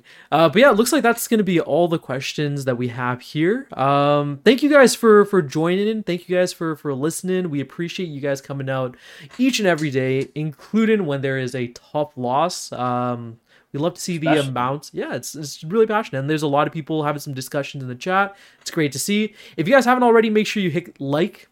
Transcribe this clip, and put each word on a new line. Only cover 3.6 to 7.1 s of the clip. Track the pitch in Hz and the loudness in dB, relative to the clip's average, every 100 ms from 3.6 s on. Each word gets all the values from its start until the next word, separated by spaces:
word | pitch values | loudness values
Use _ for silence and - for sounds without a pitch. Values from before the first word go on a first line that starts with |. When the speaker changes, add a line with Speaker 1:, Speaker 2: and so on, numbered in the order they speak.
| - | -4
Speaker 1:
Um, | - 135 143 143 147 143 139 | -2 0 2 2 2 -2 0
thank | 214 254 | 2 4
you | 285 | 4
guys | 294 240 - | 6 6 4
for, | 233 208 | 6 6
for | 202 190 | 6 2
joining | 139 156 165 185 208 | 0 0 0 0 -2
in. | 220 | -4
Thank | 202 175 175 | -4 -6 -2
you | 180 | 0
guys | 180 | 0
for, | - 165 | -2 -6
for | 147 147 | -6 -6
listening. | 131 156 | -4 -4